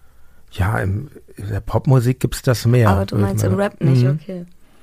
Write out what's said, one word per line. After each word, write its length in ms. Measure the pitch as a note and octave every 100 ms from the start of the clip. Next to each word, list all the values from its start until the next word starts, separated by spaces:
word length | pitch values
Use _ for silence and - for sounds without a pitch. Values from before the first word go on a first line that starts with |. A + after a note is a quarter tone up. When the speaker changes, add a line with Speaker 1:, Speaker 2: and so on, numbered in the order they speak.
| - - - - -
Speaker 1:
Ja, 280 | - F#2 A#2
im, 320 | G2 G2 - - - -
in 120 | G2+
der 120 | G2+
Popmusik 580 | - A#2 - C3 A#2 B2+
gibt's 240 | B2+ -
das 240 | - A#2+ A#2
mehr, 220 | B2 A2
Speaker 2:
Aber 180 | G2 G2
du 80 | G#2
Speaker 1:
würde 80 | G2+
ich 20 |
Speaker 2:
meinst 160 | G2+
Speaker 1:
mal 60 | G#2+
Speaker 2:
im 60 | F#3+
Speaker 1:
sagen. 40 |
Speaker 2:
Rap 180 | G3+ -
nicht, 220 | C#3 B2+
Speaker 1:
Mhm. 140 | B2+ D3+
Speaker 2:
okay. 260 | - F#3 F3 - - -